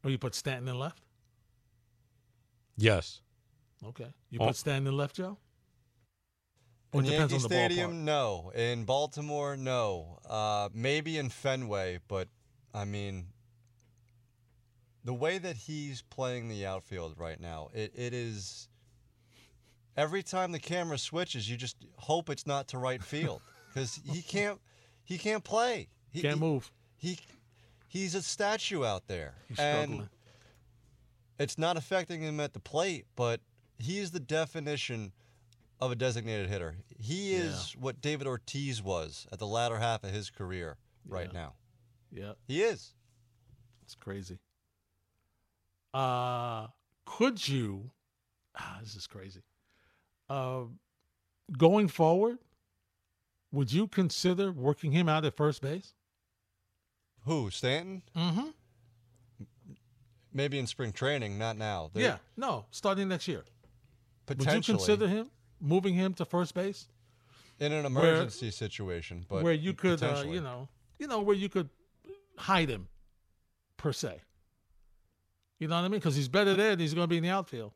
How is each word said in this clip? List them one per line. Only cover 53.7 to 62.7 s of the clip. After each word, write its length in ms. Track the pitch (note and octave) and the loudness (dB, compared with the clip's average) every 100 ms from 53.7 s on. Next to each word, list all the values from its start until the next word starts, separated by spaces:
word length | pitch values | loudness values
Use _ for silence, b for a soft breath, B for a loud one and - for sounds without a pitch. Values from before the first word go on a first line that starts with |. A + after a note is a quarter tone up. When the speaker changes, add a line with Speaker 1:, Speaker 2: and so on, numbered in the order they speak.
Speaker 1:
you 160 | D3 G#3+ | 4 2
consider 640 | - F3+ - F3+ F3+ G3 | 4 2 4 2 4 2
working 400 | D#3+ C3 D3+ D#3 | 2 2 2 4
him 160 | D3+ E3+ | 4 6
out 160 | D#3 D#3 | 4 2
at 100 | - | 4
first 260 | D3+ C#3 | 2 2
base? 320 | C3+ F3 - _ _ _ _ _ _ _ _ _ _ _ _ _ A2+ | -4 -6 -8 _ _ _ _ _ _ _ _ _ _ _ _ _ 0
Speaker 3:
Who, 240 | D#3+ G#2+ | 0 0
Stanton? 540 | - B2 C#3+ F3+ F#3+ - E3 | 0 0 0 -2 -10 -8 -2
Speaker 1:
Mm-hmm. 320 | F3 E3+ D4+ - _ _ _ _ _ _ _ _ - _ - - _ _ _ _ _ | 0 0 -2 -8 _ _ _ _ _ _ _ _ -20 _ -20 -20 _ _ _ _ _
Speaker 3:
Maybe 280 | A2+ C#3+ C#3 | -2 0 0
in 80 | B2 | -2
spring 240 | - A#2+ | -4 -4
training, 460 | G2 B2+ D3 G#2+ G2+ | 0 0 0 -2 -2
not 200 | A2+ G#2+ | -4 -2
now. 320 | A2 F#2+ D#2 | -4 -4 -4
There 100 | F#2+ | 2
Speaker 1:
Yeah, 140 | A#3+ A2+ - - | 2 0 -10 -6
no, 280 | C4 C3+ - | -4 -4 -6